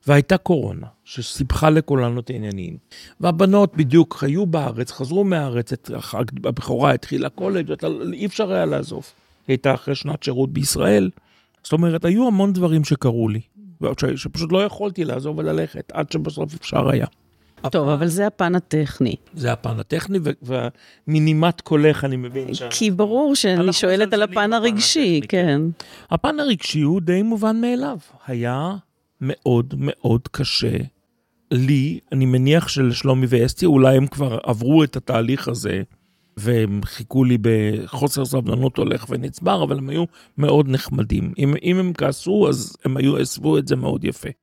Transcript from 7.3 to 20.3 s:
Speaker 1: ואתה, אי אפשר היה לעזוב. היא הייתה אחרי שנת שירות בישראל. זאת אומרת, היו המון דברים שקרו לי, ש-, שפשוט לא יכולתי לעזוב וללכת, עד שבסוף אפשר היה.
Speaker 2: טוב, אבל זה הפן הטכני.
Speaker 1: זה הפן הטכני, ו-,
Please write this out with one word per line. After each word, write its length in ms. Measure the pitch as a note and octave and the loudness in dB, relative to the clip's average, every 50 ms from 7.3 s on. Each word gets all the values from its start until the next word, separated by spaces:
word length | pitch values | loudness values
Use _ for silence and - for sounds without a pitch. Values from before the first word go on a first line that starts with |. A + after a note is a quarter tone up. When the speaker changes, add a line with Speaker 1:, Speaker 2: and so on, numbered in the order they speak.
| - - F3+ G3 G3 F3+ D#3+ - | -6 -6 -4 -2 -2 -2 -4 -4
Speaker 1:
ואתה, 180 | D3+ - - D#3 D#3 A2 - F3 - | -8 -6 -4 -6 -6 -4 -6 -8 -8
אי 120 | - G3 | -6 -6
אפשר 260 | G3+ - - A3 F3+ | -6 -4 -4 -4 -2
היה 140 | F#3+ F#3 E3+ | 0 -2 0
לעזוב. 400 | D#3 C#3+ C#3 C#3 D3+ - - - - _ _ _ _ _ _ _ - | -2 -2 -4 -6 -8 -10 -12 -14 -16 _ _ _ _ _ _ _ -2
היא 60 | C3+ | -2
הייתה 200 | B2+ - C#3+ C3+ | 0 2 0 0
אחרי 220 | C#3 - - C#3 | 0 -2 -6 -6
שנת 280 | - - D3 - D3 - | -6 -4 -8 -8 -6 -6
שירות 300 | - C3 B2 C3+ C3+ C#3+ | -6 -2 -2 -2 -2 -2
בישראל. 560 | D3 C#3 C#3 - - - F#3 G#3 G#3 G3 F#3 - - _ _ _ _ _ _ _ _ _ | -4 -2 -2 -2 0 2 4 4 4 4 0 -4 -8 _ _ _ _ _ _ _ _ _
זאת 100 | - - | -2 0
אומרת, 320 | D#3+ E3+ E3+ D#3+ E3+ E3+ | 2 2 2 0 0 0
היו 220 | F3 F#3 A3 B3+ B3 | 2 2 4 2 2
המון 260 | G#3+ F#3+ G3 G3+ G3 | 2 2 2 2 2
דברים 300 | F3+ F3+ E3+ D#3+ D#3+ D3 | 2 2 2 2 2 2
שקרו 460 | - D3+ - - C3 A#2 A#2 A2+ A2 | 2 0 0 0 0 0 2 0 0
לי, 100 | G#2+ A2 A2+ _ _ - G#3 G3 E3+ D#3+ D#3+ - C3 - | -2 -4 -6 _ _ -20 -20 -20 -12 _ -4 -4 -2 -2
ש-, 240 | - C3 C3 C3 - | -2 -2 -2 -4 -6
שפשוט 280 | D3 C3+ D3 E3+ D#3 | -10 -8 -6 -4 0
לא 120 | F3 F#3 G3+ | 0 0 0
יכולתי 400 | G3+ - - G3+ G#3 F3 - E3+ | 0 -4 -6 -6 -6 -4 -4 -4
לעזוב 340 | D3+ A#2+ B2+ C3+ D3 D3+ D#3 | -4 -4 -6 -6 -6 -6 -4
וללכת, 540 | D#3 D#3 D#3 D#3+ D#3+ D#3 - - - _ - | -2 -2 -2 -2 -4 -4 -8 -14 -14 _ -6
עד 180 | - D3+ C#3+ | -6 -6 -4
שבסוף 420 | - D#3+ D3 D#3 D3 D#3 D#3 D3+ D3+ | -4 -4 -4 -4 -6 -6 -8 -8 -8
אפשר 360 | E3 - - - - - - | -12 -12 -4 -2 0 0 2
היה. 160 | - B2 - - _ _ _ _ _ _ _ _ _ _ - - | 0 0 -2 -4 _ _ _ _ _ _ _ _ _ _ -8 -4
Speaker 2:
טוב, 180 | - F3+ D3 C#3 | -2 0 0 0
אבל 180 | D3+ C#3 D#3+ E3+ | 0 0 0 0
זה 200 | D#3+ F#3 G3+ G#3+ | 0 0 -2 -2
הפן 280 | - - F#3 E3+ F3 | 0 -2 -2 0 0
הטכני. 600 | F3+ - _ - D#3 D3+ C#3 - - - A#2+ G2 - _ _ - | -2 -2 _ -2 -2 -2 -2 -2 -2 -2 -2 -2 -6 _ _ -12
Speaker 1:
זה 180 | E3 C3 A#2+ | -6 -4 -4
הפן 280 | A#2 - - A#2+ A2+ A2 | -4 -2 -4 -6 -6 -6
הטכני, 400 | - _ - E3 - - G3 F#3+ D#3 | -6 _ -6 -6 -4 -2 -4 -2 -2
ו-, 360 | C#3+ | -2